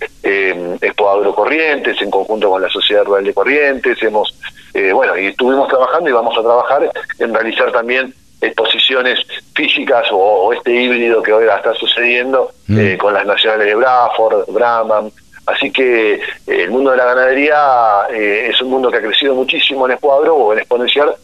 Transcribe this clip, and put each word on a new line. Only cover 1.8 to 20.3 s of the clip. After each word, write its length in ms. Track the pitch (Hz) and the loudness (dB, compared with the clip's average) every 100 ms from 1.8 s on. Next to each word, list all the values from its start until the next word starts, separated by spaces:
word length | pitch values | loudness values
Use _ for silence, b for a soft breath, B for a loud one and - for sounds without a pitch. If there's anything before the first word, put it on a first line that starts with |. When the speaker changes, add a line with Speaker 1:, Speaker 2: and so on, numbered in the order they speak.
| 120 101 | -4 -4
Speaker 1:
en 100 | 101 | -4
conjunto 380 | 98 95 107 101 | -4 -2 -2 0
con 140 | 95 | 0
la 80 | 90 | -2
Sociedad 340 | 98 - 104 | -4 0 0
Rural 200 | 98 98 | 2 0
de 100 | 98 | 0
Corrientes, 680 | 95 110 143 143 131 123 113 | 0 0 2 0 0 -2 -2
hemos, 320 | 110 107 98 - B B B | -2 -2 -2 -8 B B B
eh, 200 | - 98 | -2 0
bueno, 240 | 104 120 87 | 2 0 0
y 80 | 98 | -4
estuvimos 420 | 95 127 135 135 | -2 0 0 2
trabajando 400 | 135 127 151 165 | 2 2 0 0
y 40 | |
vamos 220 | 120 117 113 | 0 0 0
a 20 | |
trabajar 480 | 113 120 - 139 160 B B - | 2 2 2 0 0 B B -6
en 160 | 117 | -4
realizar 360 | 110 113 117 123 | -2 -2 -2 0
también 420 | 120 117 127 131 - _ - | -2 -2 -2 -4 -10 _ -6
exposiciones 800 | 120 113 107 110 - 131 127 117 - B - | -4 -2 -2 0 0 0 0 -2 -6 B -10
físicas 520 | - 151 - 117 120 113 | -4 -2 -2 0 0 0
o, 40 | 101 | 0
o 360 | 98 101 101 | 2 2 0
este 180 | 120 123 | 0 0
híbrido 500 | 120 123 120 117 110 | 0 0 0 2 2
que 80 | 98 | 2
hoy 140 | 107 | 4
está 300 | 113 98 113 | 4 2 0
sucediendo, 760 | 113 113 - 120 123 127 131 117 - - | -2 -2 0 0 0 0 -2 -2 -6 -2
Speaker 2:
Mm. 100 | 104 | 0
Speaker 1:
eh, 180 | 101 92 | 2 0
con 140 | - | 0
las 140 | 101 101 | 0 0
nacionales 400 | 98 110 110 104 | 0 0 2 2
de 80 | |
Bradford, 720 | 104 127 127 117 - 110 107 92 | 2 2 2 2 2 2 2 0
Brahman. 580 | 95 120 117 110 107 107 - - B | 0 0 0 0 -2 -2 -12 -20 B
Así 280 | - - 139 | -6 -4 -4
que, 420 | - 127 117 107 | 0 2 2 2
eh, 60 | 101 B B - | 0 B B -6
el 240 | 98 87 | -4 -2
mundo 220 | 123 135 | 0 2
de 40 | 127 | 2
la 100 | 123 | 2
ganadería, 500 | 127 127 131 147 151 143 123 113 101 98 | 2 2 2 2 2 4 4 4 2 0
eh, 420 | 117 104 104 120 | -2 -2 0 -2
es 120 | 117 | -2
un 80 | 127 | 0
mundo 180 | 131 127 | 0 0
que 100 | 110 | 0
ha 40 | |
crecido 320 | 107 98 139 | 0 0 0
muchísimo 520 | 127 131 156 139 135 127 | 0 -2 -2 -2 0 -2
en 60 | |
Expo 220 | 123 143 | 0 2
Agro 220 | 139 156 | 2 4